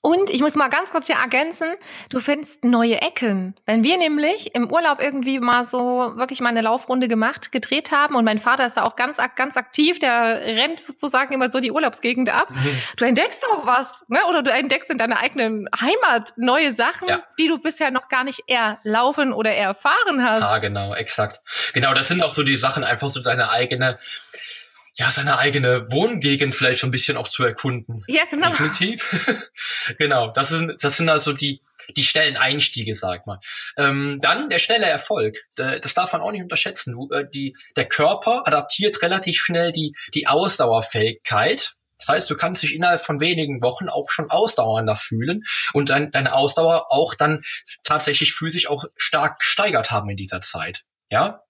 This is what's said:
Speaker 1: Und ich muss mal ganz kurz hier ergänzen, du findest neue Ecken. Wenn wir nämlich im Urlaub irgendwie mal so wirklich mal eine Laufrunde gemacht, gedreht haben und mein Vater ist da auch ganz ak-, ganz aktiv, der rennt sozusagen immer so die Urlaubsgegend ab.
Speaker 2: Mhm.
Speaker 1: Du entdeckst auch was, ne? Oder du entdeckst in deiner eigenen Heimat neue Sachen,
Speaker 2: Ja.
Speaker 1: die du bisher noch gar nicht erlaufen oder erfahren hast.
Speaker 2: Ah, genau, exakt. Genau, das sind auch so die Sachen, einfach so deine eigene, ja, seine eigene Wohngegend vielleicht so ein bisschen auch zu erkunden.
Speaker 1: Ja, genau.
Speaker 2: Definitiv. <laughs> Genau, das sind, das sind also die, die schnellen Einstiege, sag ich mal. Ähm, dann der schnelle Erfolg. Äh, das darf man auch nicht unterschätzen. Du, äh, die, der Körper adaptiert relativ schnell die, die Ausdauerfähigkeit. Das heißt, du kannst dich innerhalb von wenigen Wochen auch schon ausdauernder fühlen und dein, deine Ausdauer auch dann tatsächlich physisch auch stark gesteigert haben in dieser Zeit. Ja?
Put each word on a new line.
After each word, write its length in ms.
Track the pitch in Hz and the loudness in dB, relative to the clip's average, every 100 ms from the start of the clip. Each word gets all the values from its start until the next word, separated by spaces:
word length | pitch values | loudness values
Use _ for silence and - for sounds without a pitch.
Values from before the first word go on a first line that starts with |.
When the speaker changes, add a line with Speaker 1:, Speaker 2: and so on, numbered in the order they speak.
Speaker 1:
Und 280 | - 349 403 | 4 2 2
ich 100 | 254 | 2
muss 140 | 294 294 | 2 2
mal 140 | 269 | 2
ganz 220 | 294 370 | 2 0
kurz 140 | 330 - | -4 0
hier 120 | 220 | 0
ergänzen, 580 | 240 254 311 330 320 349 - - - | 2 0 0 -2 -6 -6 -12 -18 -6
du 100 | 254 | -4
findest 440 | 262 294 302 - | 0 -2 -4 -2
neue 360 | 240 240 233 220 | 2 4 4 2
Ecken. 520 | 320 - 233 196 185 - - | 0 -2 -2 0 -4 -8 0
Wenn 160 | 226 | 2
wir 140 | 233 370 | 4 4
nämlich 580 | 330 294 302 415 - 247 | 2 2 0 0 -2 -2
im 160 | 226 | 0
Urlaub 280 | 320 330 277 | 2 2 2
irgendwie 400 | 277 277 254 269 | 0 0 -2 0
mal 240 | 240 247 | 2 2
so 500 | 240 254 247 247 247 226 | 2 -2 0 0 0 -2
wirklich 260 | 262 262 | -4 -2
mal 80 | 240 | 0
eine 120 | 233 | 0
Laufrunde 460 | 220 240 - 254 254 | 2 0 0 0 2
gemacht, 440 | 226 226 - - | 2 0 -2 -4
gedreht 400 | - - 285 - | -4 -2 -2 2
haben 240 | 285 294 269 | 2 4 4
und 100 | 220 | 2
mein 140 | 214 | 2
Vater 260 | 233 262 247 | 2 2 2
ist 120 | 240 | 2
da 60 | |
auch 120 | 214 - | -2 0
ganz 240 | 254 302 | -2 0
ak-, 160 | 254 - | -4 -2
ganz 220 | 269 262 | -2 -2
aktiv, 420 | - - 302 254 | -4 2 2 4
der 420 | 277 240 226 226 | 2 4 2 0
rennt 380 | - 220 285 330 | -2 0 0 -2
sozusagen 560 | - - 285 254 269 269 | -12 -8 0 0 0 0
immer 160 | 254 | 0
so 80 | 262 | 0
die 120 | 254 | 0
Urlaubsgegend 600 | 277 285 - 240 240 254 | 0 -2 0 -2 0 2
ab. 180 | - - | 2 0
Speaker 2:
Mhm. 320 | 135 139 131 - - | 0 -2 -2 -6 0
Speaker 1:
Du 80 | 240 | 2
entdeckst 380 | 247 370 - 508 | 4 2 -2 -2
auch 140 | 392 247 | 0 2
was, 360 | 247 262 - - | 2 0 -8 -2
ne? 120 | 277 349 | 0 2
Oder 140 | 339 | 2
du 100 | 269 | 2
entdeckst 380 | 233 269 269 - | 0 0 -2 -2
in 80 | 262 | -2
deiner 220 | 226 226 | 0 0
eigenen 480 | 220 277 220 220 202 - | -2 0 -2 -2 -4 -2
Heimat 540 | 247 440 427 240 220 - | 0 2 4 2 0 -2
neue 380 | 247 269 302 | 2 4 2
Sachen, 340 | 226 233 - 359 | 2 0 0 -2
Speaker 2:
Ja. 160 | 370 - - | -4 -4 0
Speaker 1:
die 100 | 320 | 2
du 120 | 330 | 2
bisher 320 | 320 - 302 | -2 -2 0
noch 180 | 254 - | -2 0
gar 140 | 262 | -2
nicht 160 | 262 262 - | -2 -6 0
erlaufen 840 | 247 220 208 214 220 254 294 269 | 2 2 -2 0 2 2 2 0
oder 180 | 208 220 | 2 0
erfahren 680 | 208 196 202 285 349 415 285 | 2 0 0 2 2 2 2
hast. 180 | 247 220 | 2 2
Speaker 2:
Ah, 160 | 214 113 | 2 0
genau, 380 | 101 101 101 101 | 0 -4 -4 -6
exakt. 460 | 110 - 104 - - - - | -4 -2 -2 -6 -10 -6 -4
Genau, 200 | - 135 | 0 2
das 140 | 131 131 | 2 2
sind 160 | 180 | 2
auch 80 | 160 | 0
so 100 | - | 2
die 140 | 139 131 | 0 2
Sachen, 280 | 127 147 | 0 0
einfach 260 | 131 123 139 | -2 -2 -2
so 120 | - | -2
deine 300 | 127 120 113 | -2 0 2
eigene, 480 | 117 123 127 131 120 - - - - - - - - _ - | 0 0 0 0 -2 -12 -14 -14 -18 -16 -18 -20 -20 _ -2
ja, 140 | 127 | 0
seine 300 | - 139 131 | 2 0 2
eigene 500 | 139 139 127 127 110 | 2 2 2 0 0
Wohngegend 640 | 139 214 220 139 139 139 | 0 2 2 0 2 0
vielleicht 260 | - 127 123 | 2 0 0
so 80 | 131 | 0
ein 40 | |
bisschen 240 | 123 - 123 | 0 0 -2
auch 120 | 104 | -4
zu 180 | - 120 | -2 -2
erkunden. 580 | 110 135 123 110 113 101 | 0 -4 -4 -8 -12 -2
Speaker 1:
Ja, 160 | 302 330 | -2 0
genau. 200 | 294 349 | 0 0
Speaker 2:
Definitiv. 1000 | 208 151 - 185 240 - 185 - - - | 0 -2 -2 -4 -4 -4 -2 -2 -4 -6
<laughs> 0 | - - - - - | -10 -8 -6 -6 -2
Genau, 340 | 151 131 113 | 0 2 0
das 180 | 120 135 | 0 0
sind, 340 | 165 165 - | 0 -4 -2
das 140 | 143 - | 0 2
sind 120 | 165 | 2
also 240 | 151 147 | 2 2
die, 280 | 143 143 139 _ - - - | -2 -4 -6 _ -20 -8 0
die 60 | |
schnellen 340 | 135 156 156 127 | 2 4 2 2
Einstiege, 560 | 127 165 - 120 110 | 0 2 0 0 -4
sag 280 | 104 92 90 | -4 -4 -6
ich 40 | - | -10
mal. 140 | 98 - - - - | -14 -12 -12 -10 0
Ähm, 420 | 143 139 143 139 | 0 0 -4 -2
dann 280 | 139 214 294 | 0 0 0
der 100 | 170 | -2
schnelle 260 | - 226 185 | 2 2 2
Erfolg. 520 | 147 - 208 107 107 - - | 0 -2 -2 -2 -4 -16 -6
Äh, 220 | 170 - | -4 -4
das 140 | - | -2
darf 200 | - - | -2 -2
man 80 | - | -2
auch 100 | - | -4
nicht 120 | 208 | -6
unterschätzen. 500 | 180 165 - - - | -4 -2 -2 -4 -6
Du, 160 | 117 139 | -8 -6
äh, 180 | 147 143 | -4 -4
die, 280 | 139 139 - - - | -8 -8 -10 -8 -6
der 100 | - | -2
Körper 600 | - 151 196 - 247 247 | 2 2 2 0 0 2
adaptiert 540 | 147 143 190 208 - | 0 0 0 0 0
relativ 400 | 170 185 185 165 | -2 0 -2 -2
schnell 300 | - 170 170 | 0 0 0
die, 220 | 165 151 - - | -2 -6 -8 -8
die 140 | 151 147 | -4 2
Ausdauerfähigkeit. 1500 | 143 190 - 127 113 110 113 110 107 - 104 113 269 - - _ _ | 2 2 2 2 2 0 0 -2 -2 -2 0 2 0 -2 -6 _ _
Das 80 | - | -2
heißt, 220 | 147 - | 0 0
du 60 | 151 | -2
kannst 280 | 170 185 | -2 -2
dich 120 | - 160 | -4 0
innerhalb 260 | 180 170 | 2 2
von 180 | - 143 | 0 0
wenigen 420 | 165 165 147 135 | 0 2 0 2
Wochen 280 | 123 - 185 | -2 -2 -6
auch 200 | 165 147 | -6 -2
schon 200 | - 151 | -4 0
ausdauernder 680 | 165 220 - 110 110 110 104 | 2 2 2 2 2 0 -2
fühlen 480 | - 113 131 202 - - - | -2 -2 -2 -4 -4 -4 -2
und 160 | 143 143 | 0 2
dein, 220 | 139 147 | 0 0
deine 220 | 139 135 | -2 0
Ausdauer 540 | 135 143 - 165 165 - | 2 2 2 4 2 2
auch 240 | 135 165 - | 2 2 0
dann 260 | 151 156 - - - - | 0 0 -4 -14 -14 -12
tatsächlich 500 | - 147 - 143 156 | -2 0 2 2 0
physisch 340 | - 160 170 - | 0 -4 -2 -2
auch 180 | 143 165 - | -2 -6 -6
stark 440 | - 151 151 - | -2 0 0 0
gesteigert 520 | - - 208 131 110 | -2 2 2 0 0
haben 180 | 110 101 | -2 -2
in 80 | 98 | -8
dieser 240 | 95 - | -6 -6
Zeit. 400 | - - 90 - _ _ _ | -6 -6 -8 -10 _ _ _
Ja? 320 | 104 202 208 | 0 0 -4